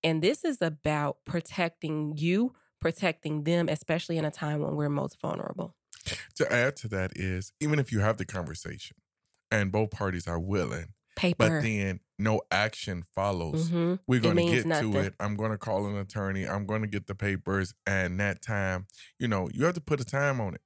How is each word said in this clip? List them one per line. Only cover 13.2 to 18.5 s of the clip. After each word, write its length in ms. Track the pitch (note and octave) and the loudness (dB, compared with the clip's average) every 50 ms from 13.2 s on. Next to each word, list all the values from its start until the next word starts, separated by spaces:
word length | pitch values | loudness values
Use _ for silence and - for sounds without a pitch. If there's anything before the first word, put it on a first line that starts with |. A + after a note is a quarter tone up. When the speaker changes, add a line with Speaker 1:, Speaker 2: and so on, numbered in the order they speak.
| G2 G2+ G2 F2 E2+ D#2+ D3 D#3+ E3 E3 | 0 0 0 0 -2 -2 0 -2 0 0
Speaker 1:
Mm-hmm. 240 | E3+ E3+ E3+ E3+ F3+ F#3+ _ | 0 0 2 0 0 -2 _
Speaker 2:
we're 120 | - B2 B2 | 2 2 4
Speaker 1:
It 40 | |
Speaker 2:
gonna 120 | A2 A#2 E3+ | 4 4 4
Speaker 1:
means 160 | E3+ E3+ E3+ | 4 4 4
Speaker 2:
get 160 | - B2 A2 | 4 2 2
Speaker 1:
nothing. 260 | E3 E3 D3+ C3+ A2 | 2 2 2 2 2
Speaker 2:
to 60 | G2+ F#2+ | 2 2
it. 160 | F#2+ G2 - _ | 0 0 -2 _
I'm 180 | G2+ G#2 G#2 | -4 -2 -2
gonna 200 | G2 G#2+ A2 G#2+ | -2 -2 -2 -2
call 300 | G2 - A2+ G2+ F#2+ G#2 | -4 -2 -2 0 0 0
an 100 | G2+ G#2 | -2 -2
attorney. 500 | G2+ G2 F#2+ - G#2+ G2 G2 F#2+ F#2+ F#2 | -4 -6 -6 -4 -4 -2 -2 -2 -2 -2
I'm 200 | - F#2 G2+ G#2 | -2 -2 -2 -2
gonna 200 | F#2+ G#2+ A2 G#2+ | -2 -2 -2 -2
get 200 | G#2 G2 G2+ - | -2 -2 -4 -4
the 80 | - G2 | -6 -6
papers. 580 | - G2+ G2+ G2 F#2 - - G2 G2 F#2+ F2+ - _ _ | -2 0 0 0 0 0 0 0 0 0 -2 -4 _ _
And 340 | G2 G2 F#2+ F#2 F2 F2 F#2+ | 0 2 2 2 0 0 0
that 220 | G#2 G2+ F#2 - | 0 0 -2 -4
time, 440 | - - | -4 -4